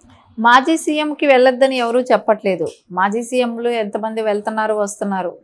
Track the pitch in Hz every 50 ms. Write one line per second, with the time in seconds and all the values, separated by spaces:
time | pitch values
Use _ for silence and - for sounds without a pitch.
0 | _ _ _ _ _ _ _ 226 220 233 240 269 262 330 330 320 - 311 302 302
1 | 302 302 294 - 311 285 262 247 254 262 254 240 269 262 262 254 233 233 233 254
2 | 254 254 233 202 208 - 214 208 - 202 185 170 156 156 - _ _ _ 180 180
3 | 190 202 208 240 240 233 254 247 247 233 233 226 233 240 240 226 214 202 202 208
4 | 214 220 220 220 214 214 202 208 208 214 220 220 214 214 214 214 202 196 202 -
5 | 220 202 196 185 180 175 - -